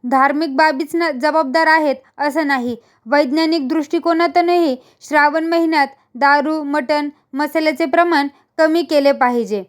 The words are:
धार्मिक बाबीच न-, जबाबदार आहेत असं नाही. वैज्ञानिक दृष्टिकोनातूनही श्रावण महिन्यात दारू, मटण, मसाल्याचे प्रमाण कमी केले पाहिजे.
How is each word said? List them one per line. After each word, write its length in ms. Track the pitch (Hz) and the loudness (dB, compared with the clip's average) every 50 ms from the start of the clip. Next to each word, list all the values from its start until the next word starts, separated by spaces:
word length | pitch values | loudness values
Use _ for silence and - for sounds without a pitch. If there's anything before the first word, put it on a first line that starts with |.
| - | -4
धार्मिक 520 | 247 262 262 262 277 285 294 330 311 262 | 0 2 2 2 2 2 0 -2 -2 0
बाबीच 340 | 269 320 311 294 262 320 294 - | 2 2 2 2 -2 -6 -4 -4
न-, 240 | 339 339 330 294 247 | -2 -2 -2 -2 -2
जबाबदार 460 | 240 302 285 320 320 269 254 330 330 | -2 0 0 0 -2 0 0 0 2
आहेत 300 | 311 311 320 311 294 262 - _ _ _ - | 4 2 2 2 0 -2 -4 _ _ _ -4
असं 280 | 285 294 254 320 311 | -4 -2 -2 -2 -2
नाही. 300 | 277 277 262 240 247 240 - _ _ _ _ _ | 0 -2 -2 -2 -6 -8 -8 _ _ _ _ _
वैज्ञानिक 640 | 220 262 294 302 254 269 320 320 311 330 339 269 254 | -2 0 0 2 2 0 0 0 0 0 -2 -2 -2
दृष्टिकोनातूनही 1080 | 320 320 285 - - 339 - 339 330 320 339 349 339 349 349 339 349 349 339 302 254 254 _ _ _ _ | -2 -4 -2 -2 -4 -2 0 0 0 0 0 0 2 0 2 2 2 2 2 0 -2 -4 _ _ _ _
श्रावण 440 | - - 285 302 285 294 294 320 320 | -12 -2 0 2 2 2 2 0 -2
महिन्यात 420 | 330 339 339 330 320 320 302 277 277 - _ _ _ _ | 0 0 0 0 0 2 0 0 -2 -4 _ _ _ _
दारू, 480 | 240 269 277 285 294 277 311 311 311 | 0 2 2 4 2 2 0 -4 -4
मटण, 460 | 302 285 285 302 269 240 302 294 294 294 - _ _ _ | -4 -4 -4 -4 -2 -2 -2 -2 -2 -6 -10 _ _ _
मसाल्याचे 520 | - 269 294 294 - 330 311 311 294 254 330 | -6 -6 -6 -2 -2 -2 -2 -2 -2 -2 -2
प्रमाण 440 | 277 254 339 339 349 339 285 285 285 _ _ _ _ _ - | 0 2 0 2 2 2 0 0 -2 _ _ _ _ _ 0
कमी 240 | 311 320 320 339 | 2 2 2 0
केले 300 | 330 254 320 294 277 277 | -2 0 0 2 2 2
पाहिजे. 520 | 277 226 254 247 247 240 226 190 214 202 185 | 2 2 0 0 0 -2 -4 -4 -4 -6 -8